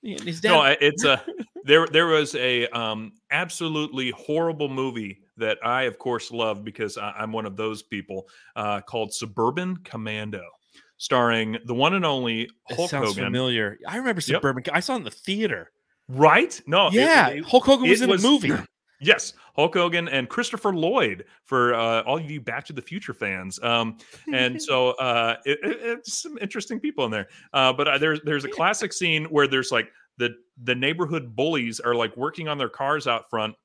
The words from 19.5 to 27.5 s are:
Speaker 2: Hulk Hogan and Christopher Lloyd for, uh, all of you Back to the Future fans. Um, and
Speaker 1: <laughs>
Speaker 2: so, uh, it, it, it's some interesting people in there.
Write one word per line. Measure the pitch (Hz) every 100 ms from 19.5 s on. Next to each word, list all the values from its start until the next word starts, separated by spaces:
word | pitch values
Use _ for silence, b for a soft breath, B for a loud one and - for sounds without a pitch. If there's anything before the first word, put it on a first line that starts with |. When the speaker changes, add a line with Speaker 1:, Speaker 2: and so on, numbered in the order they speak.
| -
Speaker 2:
Hulk | 156
Hogan | 180 175 170 170
and | 135 123
Christopher | - 240 226 214 180
Lloyd | 160 254 139 92 - b _
for, | 131 120
uh, | 117 117 113
all | 113 151
of | 156
you | 151
Back | 117 117 -
to |
the | 143
Future | - 185 - 123
fans. | 104 92 92 92
Um, | 120 117 113 113 b b b
and | 135 127 123
Speaker 1:
<laughs> |
Speaker 2:
so, | - 131 127
uh, | 123 131 117 117 113
it, | 139 147
it, | 202 226
it's | 233 233 - -
some | 339 302
interesting | 196 226 190 226
people | 294 311 123
in |
there. | 107 98 b b